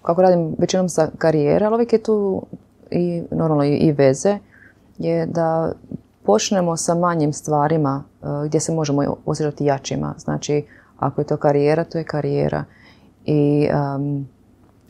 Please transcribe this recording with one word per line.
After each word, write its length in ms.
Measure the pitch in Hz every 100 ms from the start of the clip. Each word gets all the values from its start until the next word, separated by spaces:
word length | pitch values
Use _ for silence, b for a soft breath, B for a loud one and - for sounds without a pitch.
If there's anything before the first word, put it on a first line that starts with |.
Kako 200 | - 170
radim 340 | 185 180 165 -
većinom 320 | 170 185 180
sa 200 | - 156 -
karijere, 480 | 165 156 147 160 208
ali 100 | 226
uvijek 180 | 233
je 100 | 226
tu 420 | 226 214 202 185 - - _ _ -
i, 320 | 175 175 170 -
normalno, 320 | 156 160 151
i, 120 | 143 147
i 160 | 160
veze, 460 | 143 139 135 196 202 b b b b _ -
je 280 | 165 170 165
da 460 | 170 165 160 165 - - - _ _ -
počnemo 520 | 208 - 196 170 165
sa 180 | - 170
manjim 380 | 175 170 147
stvarima, 720 | 147 - 151 147 160 143 139 - _
e, 40 | 147 147 151
gdje 140 | 156
se 140 | 151
možemo 420 | 160 147 143 143 - -
osjećati 400 | 151 151 143 143
jačima. 500 | 139 - 143 147 -
Znači, 480 | - 147 - 147 147 b b b
ako 220 | 143 139
je 40 | 147
to 120 | 151
karijera, 460 | 156 143 143 156
to 140 | 165 165
je 60 |
karijera. 600 | 160 151 143 143 147 147 147 b b b b _ -
I, 420 | 151 147 147 147
em, 580 | - 143 139 143 143 135 _ _ _ _ _ _